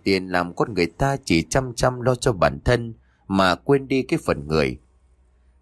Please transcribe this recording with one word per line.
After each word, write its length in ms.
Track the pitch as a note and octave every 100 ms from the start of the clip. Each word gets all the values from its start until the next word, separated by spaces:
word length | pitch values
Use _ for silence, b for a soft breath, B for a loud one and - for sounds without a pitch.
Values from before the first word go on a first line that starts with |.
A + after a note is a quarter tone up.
tiền 220 | - F#2+ F#2
làm 280 | F2+ F2
con 200 | E2+ D3+
người 120 | F#2 E2+
ta 300 | - C#3 C#3
chỉ 180 | - E2+
chăm 320 | D#2+ C#3 C3
chăm 260 | A2+ C3 B2
lo 140 | A#2+
cho 180 | B2 C#3
bản 280 | F#2+ D2+ C#2
thân 300 | - B2 A#2 A#2 _ _ -
mà 260 | G2 F#2+
quên 340 | F2 - C#3 C3
đi 140 | C3+
cái 160 | - D#3+
phần 220 | - D#2+ D2
người. 320 | D#2 C#2 A#1+ _ _ _ _ _ _ _ _